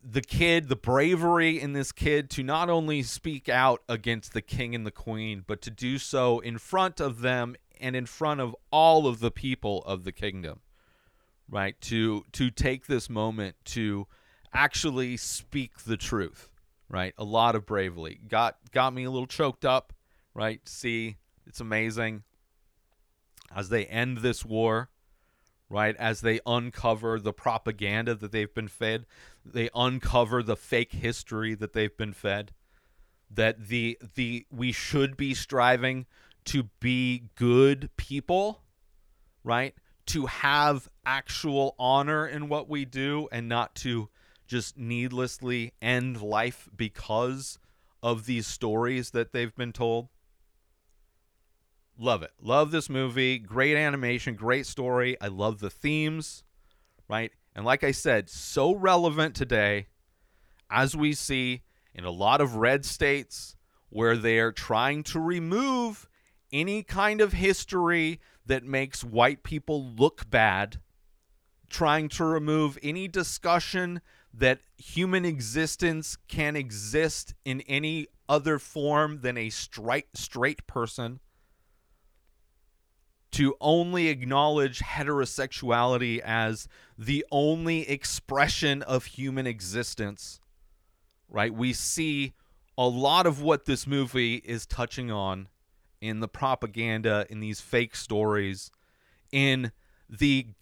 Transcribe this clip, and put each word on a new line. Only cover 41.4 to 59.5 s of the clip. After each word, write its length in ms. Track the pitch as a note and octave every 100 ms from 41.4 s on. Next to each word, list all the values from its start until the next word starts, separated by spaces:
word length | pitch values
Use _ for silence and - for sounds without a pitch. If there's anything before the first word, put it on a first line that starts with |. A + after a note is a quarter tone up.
| D#3+ C#3 C#3 -
honor 480 | B2+ C3+ C#3+ D3+ D#3
in 220 | D3 D3
what 220 | D3+ D3
we 160 | D3 C3+
do 420 | C3 C#3 D3 D3+
and 200 | A#2+ A#2
not 240 | A#2 A#2 -
to 320 | C3 A#2 G#2+ _ _ _ _
just 320 | B2 - -
needlessly 960 | A#2 A#2+ B2+ B2+ B2+ - B2+ B2 A#2 _
end 400 | A2+ B2 B2+ A#2+
life 440 | G#2 G#2+ A#2 B2 -
because 840 | G2+ A2+ - - A2 B2 C3+ C3+ - _ _ _ _
of 220 | A#2 A#2
these 220 | A2 A#2+ G#2+
stories 640 | - A#2 A2 A#2+ B2+ A#2+
that 220 | A#2+ A#2
they've 220 | B2 A#2+ -
been 180 | A#2+
told. 340 | A2+ A#2 A#2 A#2+ _ _ _ _ _ _ _ _ _ _ _ _ _ _ _ _ _ _ _
Love 240 | A#2 A2
it. 80 | D#2+ _
Love 300 | G#2+ C3 D3+
this 180 | D#3+ -
movie. 500 | C3 C3 A#2+ B2+ B2+
Great 380 | G#2+ A2+ C#3 D3+
animation, 580 | D3+ C#3 B2 A#2+ -
great 300 | A2 A2 C3
story. 560 | C3+ - B2+ B2 B2 B2+
I 80 | G2+
love 300 | F#2+ G#2 G#2+
the 100 | G#2
themes, 760 | - D3 D3+ D#3 D#3+ D3+ - _ _ _ _ _ _ _
right? 220 | G#2+ A2+ - _
And 120 | - G#2+
like 180 | C#3
I 60 | C#3+
said, 400 | C3 D#3+ A2+ F#2
so 440 | - - - C#3
relevant 600 | G3 F#3 F3+ E3+ D3+ D#3
today, 540 | - B2+